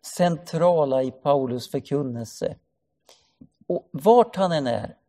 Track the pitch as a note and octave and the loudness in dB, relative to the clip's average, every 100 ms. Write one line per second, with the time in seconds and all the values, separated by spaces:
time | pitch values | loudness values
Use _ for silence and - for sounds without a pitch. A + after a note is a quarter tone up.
0 | - - F3 E3 - E3 F3 E3+ C#3+ C3 | -16 -2 0 0 -6 0 2 2 2 0
1 | C3 - D3 C#3+ C3 B2 - C#3+ - C#3+ | -2 -4 0 0 0 -6 -6 -8 -4 -4
2 | C3+ A#2 A2+ - - - _ _ _ _ | -4 -8 -10 -8 -8 -8 _ _ _ _
3 | _ _ _ _ - _ _ F3+ _ D3 | _ _ _ _ -20 _ _ -8 _ -2
4 | E3 A#3+ A#3 F3+ F#3 E3 C3 A2 A2+ - | 4 6 4 0 0 0 -2 -4 -6 -14